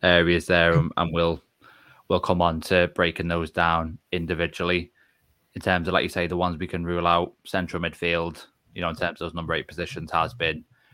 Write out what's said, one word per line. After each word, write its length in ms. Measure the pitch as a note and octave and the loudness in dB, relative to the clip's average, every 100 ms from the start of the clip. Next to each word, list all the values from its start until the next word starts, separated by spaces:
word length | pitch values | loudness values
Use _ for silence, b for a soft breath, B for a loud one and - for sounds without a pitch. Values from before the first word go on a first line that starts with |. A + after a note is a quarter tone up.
areas 440 | F2+ F2 E2+ E2+ - | 4 6 6 2 2
there, 260 | F2 E2+ | 4 6
and, 180 | E2 E2 - | 4 2 0
and 180 | E2+ | -2
we'll, 300 | E2 E2+ D#2 - _ b b b b - | 0 0 -2 -8 _ b b b b -2
we'll 140 | F2+ | 0
come 200 | - F2+ | 2 2
on 200 | E2+ D#2+ | 2 0
to 280 | - F2+ F2 - | 2 2 4 2
breaking 320 | E2+ - E2+ | 0 0 -2
those 240 | E2+ D#2+ | -2 -2
down 460 | F2+ E2+ E2 D#2+ - _ | 0 2 2 -2 -8 _
individually 800 | F2+ D#2+ E2 E2 - F2 F2+ E2+ _ _ _ _ _ _ | -4 -4 -2 -4 -2 -2 -2 -4 _ _ _ _ _ _
in 80 | A#2+ | -6
terms 260 | - F2 F2+ | 0 0 2
of, 60 | |
like 100 | F2+ | 0
you 60 | F2+ | 0
say, 180 | F2+ F2 | -2 -2
the 100 | F2 | 0
ones 200 | F2+ E2 | -2 -2
we 100 | F2+ | -6
can 180 | F2 E2+ | -6 -4
rule 220 | F2 E2+ | 0 2
out. 260 | F2 F2 - - | 2 0 -6 -6
Central 380 | F#2+ F2 F2 | -4 -4 -4
midfield, 600 | E2+ - F2 E2+ E2+ D#2 - _ _ | -6 -4 -2 -2 -2 -8 -18 _ _
you 80 | G2+ | -6
know, 80 | F2 | -6
in 60 | D#2+ | -4
terms 240 | F2 D#2+ | -6 -4
of 60 | E2+ | -8
those 80 | |
number 200 | E2 D#2+ | -6 -4
eight 140 | E2 - | -4 -4
positions, 440 | D#2 E2 E2+ D#2 | -8 -8 -8 -4
has 220 | E2+ D#2+ | -2 -2
been 300 | - E2 D#2 - b b | -2 -4 -4 -10 b b